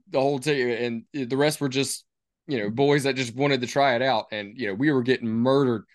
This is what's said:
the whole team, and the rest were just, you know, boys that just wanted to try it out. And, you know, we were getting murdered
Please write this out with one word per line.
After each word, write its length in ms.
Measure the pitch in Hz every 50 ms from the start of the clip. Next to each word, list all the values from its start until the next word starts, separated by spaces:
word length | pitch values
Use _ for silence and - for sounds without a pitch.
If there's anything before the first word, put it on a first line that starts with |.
| _ _
the 100 | - 139
whole 200 | 135 139 143 135
team, 680 | 131 151 147 135 123 120 120 110 120 120 117 117 113 _ -
and 160 | 143 131 117
the 60 | 135 131
rest 220 | 143 151 151 -
were 100 | 143 139
just, 360 | 123 135 135 - - - - _ _ _ _ _ _ _ _ -
you 100 | 143 117
know, 120 | 104 101
boys 340 | 110 127 139 143 147 147 131
that 140 | 139 127 131
just 180 | 131 117 110
wanted 240 | 127 143 143 139 127
to 80 | 123 117
try 280 | - 143 139 139 123
it 60 | 117
out. 240 | 131 135 123 107 101 -
And, 260 | 110 107 101 101 107 127
you 100 | 120 101
know, 60 | 95
we 160 | 101 139 156
were 120 | 143 127 120
getting 240 | 123 127 - 117 113
murdered 560 | 110 113 120 127 135 139 143 127 117 104 - _ _